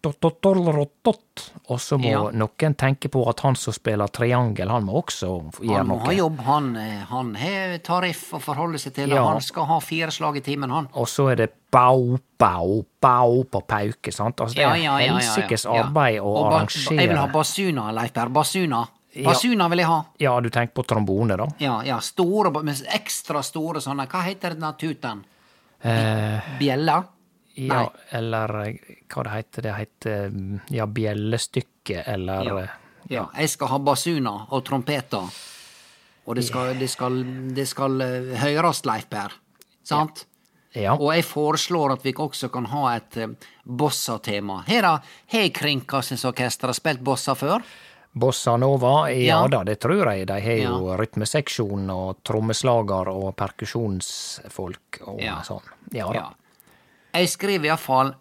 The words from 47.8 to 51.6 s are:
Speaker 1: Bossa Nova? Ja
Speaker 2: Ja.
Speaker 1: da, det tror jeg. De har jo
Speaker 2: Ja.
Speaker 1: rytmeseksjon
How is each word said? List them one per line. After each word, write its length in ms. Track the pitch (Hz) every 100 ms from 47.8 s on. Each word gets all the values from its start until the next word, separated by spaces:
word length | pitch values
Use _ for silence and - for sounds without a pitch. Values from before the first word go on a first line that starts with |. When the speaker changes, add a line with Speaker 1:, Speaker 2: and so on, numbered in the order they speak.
| - - _ 123
Speaker 1:
Bossa 420 | 127 127 - 120
Nova? 520 | 131 139 123 143 147
Ja 320 | 127 123 165
Speaker 2:
Ja. 60 | -
Speaker 1:
da, 160 | 131
det 160 | 95 107
tror 240 | 120 196 151
jeg. 220 | 98 92
De 60 |
har 80 | 98 110 113
jo 320 | 123 120 92
Speaker 2:
Ja. 60 | 92
Speaker 1:
rytmeseksjon 920 | 110 - 107 - 139 -